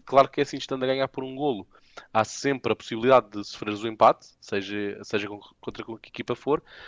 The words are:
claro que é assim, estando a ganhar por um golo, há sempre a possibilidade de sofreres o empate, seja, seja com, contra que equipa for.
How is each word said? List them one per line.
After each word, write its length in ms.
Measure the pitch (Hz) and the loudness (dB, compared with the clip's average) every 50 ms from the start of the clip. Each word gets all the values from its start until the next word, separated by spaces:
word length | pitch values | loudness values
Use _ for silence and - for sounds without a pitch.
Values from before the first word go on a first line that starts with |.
| - | -6
claro 240 | - 131 135 135 135 | 2 6 6 6 6
que 120 | - - | 4 -2
é 20 | 143 | -2
assim, 140 | - - 135 | -2 -2 -8
estando 260 | - - 135 131 127 | -8 -6 -6 -4 -2
a 40 | 131 | -2
ganhar 200 | 131 135 135 131 | 0 0 -2 -4
por 140 | - 139 131 | -4 -6 -8
um 120 | 131 131 | -8 -6
golo, 320 | 131 147 147 123 95 92 - _ - _ _ - - - - - | -4 -2 -2 -2 -2 -4 -12 _ -20 _ _ -20 -20 -12 -4 0
há 100 | 110 110 | 0 0
sempre 480 | - - - - 139 139 127 - 113 104 | 0 -2 -4 -2 -2 -2 0 0 -2 -2
a 20 | |
possibilidade 540 | - - - 120 110 117 127 131 127 104 104 | -2 -4 -10 -6 0 4 6 6 6 6 4
de 140 | 104 104 101 | -6 -12 -12
sofreres 380 | - - - 107 104 104 101 107 | -10 -10 -10 -6 -6 -6 -4 -4
o 40 | 113 | -4
empate, 400 | 110 107 113 120 - - - - _ _ | 0 4 6 6 4 4 -2 -20 _ _
seja, 580 | - - 107 101 98 98 104 104 104 101 101 - 104 | -12 -6 -4 -4 -4 -4 -6 -6 -6 -6 -8 -10 -10
seja 240 | - - 104 101 101 | -4 -4 -4 -4 -4
com, 120 | 104 101 - - _ _ | -10 -12 -16 -20 _ _
contra 240 | - 123 - - 113 | -14 -12 -12 -12 -10
que 80 | - 113 - - - | -12 -12 -14 -16 -16
equipa 260 | - - 120 - 120 | -12 -10 -8 -6 -8
for. 280 | - - 131 147 - - - - - - | -6 -2 -2 -2 -2 -2 -6 -20 -20 -20